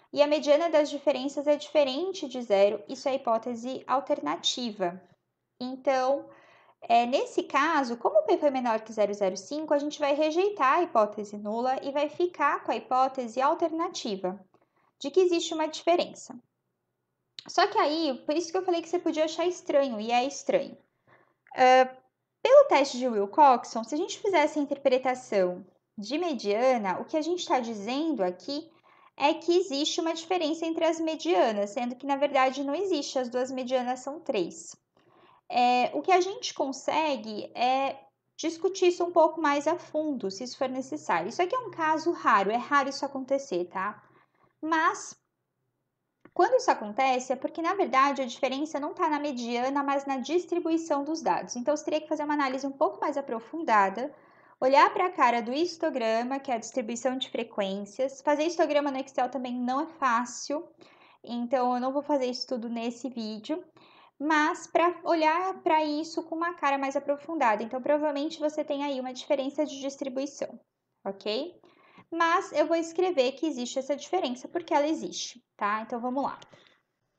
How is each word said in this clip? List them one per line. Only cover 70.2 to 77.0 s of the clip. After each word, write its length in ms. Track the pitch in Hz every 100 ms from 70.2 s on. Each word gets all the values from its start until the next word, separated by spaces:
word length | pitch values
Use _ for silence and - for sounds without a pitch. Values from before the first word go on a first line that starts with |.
| 285 - - - _ _ _ _ 202
ok? 520 | 196 208 214 330 - - _ _ - _
Mas 400 | 330 330 349 381
eu 160 | 294 302
vou 80 | 330
escrever 560 | 330 330 370 339 254
que 120 | 262 320
existe 340 | 254 247 269
essa 160 | 262 285
diferença 540 | - 359 311 247 -
porque 240 | 339 -
ela 140 | 311 294
existe, 540 | 302 196 - - - _ _
tá? 280 | 208 214
Então, 180 | 220 240
vamos 200 | 247 262
lá. 160 | 262 - - - _ _ _ _